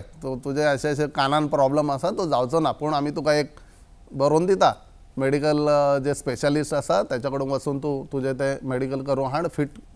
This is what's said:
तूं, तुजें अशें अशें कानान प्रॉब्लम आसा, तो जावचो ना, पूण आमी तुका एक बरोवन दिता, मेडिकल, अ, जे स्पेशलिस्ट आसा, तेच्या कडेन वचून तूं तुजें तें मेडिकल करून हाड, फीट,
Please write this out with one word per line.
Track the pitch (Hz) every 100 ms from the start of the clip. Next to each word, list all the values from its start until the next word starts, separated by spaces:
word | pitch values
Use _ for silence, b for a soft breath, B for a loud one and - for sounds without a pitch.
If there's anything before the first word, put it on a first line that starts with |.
| - -
तूं, | 135 127
तुजें | 143 139 151
अशें | 135 151
अशें | 143 147
कानान | - 135 151 147
प्रॉब्लम | 147 135 151 147
आसा, | 135 170
तो | 214 175
जावचो | 127 127 160
ना, | 147
पूण | - 139
आमी | 143 147
तुका | 156 147
एक | 147 143 - b b b b -
बरोवन | 139 143 156 185
दिता, | 190 156 104 - - - -
मेडिकल, | 135 143 151 147 147
अ, | 147 143 139
जे | 135
स्पेशलिस्ट | 143 143 120 147 147 143
आसा, | 147 - 185
तेच्या | - 123 135
कडेन | 139 135
वचून | 131 147 139
तूं | 147 139 151
तुजें | 139 131 131
तें | 135 135
मेडिकल | 131 127 131 139
करून | 135 135 131
हाड, | 147 170
फीट, | - 143 - -